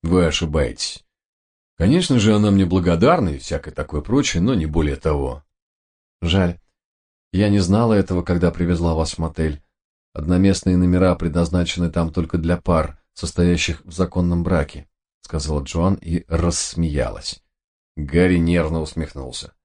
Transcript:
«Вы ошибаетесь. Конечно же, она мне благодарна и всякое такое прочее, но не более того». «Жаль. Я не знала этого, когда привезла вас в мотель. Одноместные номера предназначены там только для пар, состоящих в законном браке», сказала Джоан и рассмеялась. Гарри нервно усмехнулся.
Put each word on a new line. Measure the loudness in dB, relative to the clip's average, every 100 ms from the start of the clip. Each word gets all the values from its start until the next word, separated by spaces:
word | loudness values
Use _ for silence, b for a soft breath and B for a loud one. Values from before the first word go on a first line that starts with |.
«Вы | 2 2 2
ошибаетесь. | 0 -2 -2 -2 -4 -10 -10 _ _ _ _ _ _ _ _
Конечно | 2 2 2 2
же, | 4
она | 4 4
мне | 4 4
благодарна | 2 2 4 4 4 0
и | -4
всякое | -6 -8 -8
такое | -10 -8 -8
прочее, | -2 -2 0 0
но | 0
не | 0 0
более | 0 -2 -2
того». | -2 -2 -4 -8 _ _ _ _ _ _ _ _
«Жаль. | -2 2 0 -2 _ _ _ _ _ _ _
Я | 0 2
не | 2
знала | 4 2 4
этого, | 2 2 -2
когда | 0 0 0
привезла | 0 -2 0 0
вас | 0 -2
в | -4
мотель. | -6 -2 -4 -4 _ _ _ _ _
Одноместные | -10 0 4 4 2 2 2
номера | 4 4 2
предназначены | 2 -2 -2 0 0 -2 -2 -2
там | -2 -2
только | -4 -4 -2
для | -2 -2
пар, | 0 0 0 -8 _
состоящих | -12 -8 0 2 2 -2 -6
в | -10
законном | -4 -2 0 0 0
браке», | 0 0 -2 -8 -20 _ _ _
сказала | -8 -6 -4 -4
Джоан | -4 0 0
и | 0 -2 -6 -2
рассмеялась. | -2 0 -2 -6 -4 -2 -2 -4 -6 -14 -14 _ _ _ _ _ -10
Гарри | -2 2 4 4
нервно | 2 2 0 -4
усмехнулся. | -6 -8 -8 -10 -14 -14 -16 _